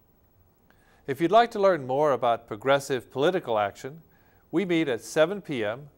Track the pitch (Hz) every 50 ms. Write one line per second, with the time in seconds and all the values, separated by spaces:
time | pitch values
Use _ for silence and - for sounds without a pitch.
0 | _ _ _ _ _ _ _ _ _ _ _ _ _ _ _ _ _ _ _ _
1 | _ - 139 123 170 165 185 226 240 233 - 214 196 196 185 156 135 127 127 139
2 | 151 151 135 117 123 120 117 113 - - 117 104 107 131 139 139 135 - 143 123
3 | 110 - - 127 139 170 185 180 - 127 117 107 104 101 98 - - 131 147 165
4 | - _ _ _ _ _ _ _ _ _ - 160 202 180 175 160 160 143 123 110
5 | - - - 165 156 165 202 208 170 - 151 123 107 104 110 131 147 143 -